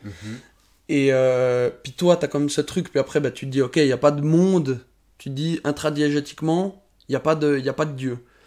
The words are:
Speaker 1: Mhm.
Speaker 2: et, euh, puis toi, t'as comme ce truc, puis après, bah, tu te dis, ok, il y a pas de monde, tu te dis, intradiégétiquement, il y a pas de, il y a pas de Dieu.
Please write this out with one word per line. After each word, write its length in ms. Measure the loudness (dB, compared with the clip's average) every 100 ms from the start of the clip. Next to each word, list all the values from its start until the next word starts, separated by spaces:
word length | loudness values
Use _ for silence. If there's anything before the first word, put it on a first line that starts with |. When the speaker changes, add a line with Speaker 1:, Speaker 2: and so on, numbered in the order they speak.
Speaker 1:
Mhm. 80 | -16 -14 -14 -14 -18 _ _ _ -4
Speaker 2:
et, 200 | 0 2
euh, 580 | 4 2 2 0 0 -2 -4
puis 80 | -14
toi, 240 | 0 2 2
t'as 120 | 0
comme 220 | -2 0
ce 120 | -2
truc, 280 | -2 -4 -2
puis 100 | -2
après, 200 | 0 -2
bah, 120 | -2
tu 140 | -4 -4
te 60 |
dis, 100 | -2
ok, 140 | 0 2
il 100 | 2
y 40 |
a 60 | 4
pas 140 | 2
de 100 | 2
monde, 580 | 2 4 4 4 0 -4 -8 _ _ -16
tu 120 | -10
te 40 | -6
dis, 240 | -4 -4 -4
intradiégétiquement, 1160 | -4 -2 0 0 0 -4 -4 0 0 -2 -6 _ _ -6
il 40 |
y 20 | -2
a 40 |
pas 140 | 0 2
de, 220 | 2 0
il 80 | -2
y 40 |
a 40 |
pas 120 | -4 -4
de 80 | -4
Dieu. 220 | -6 -8 -12 _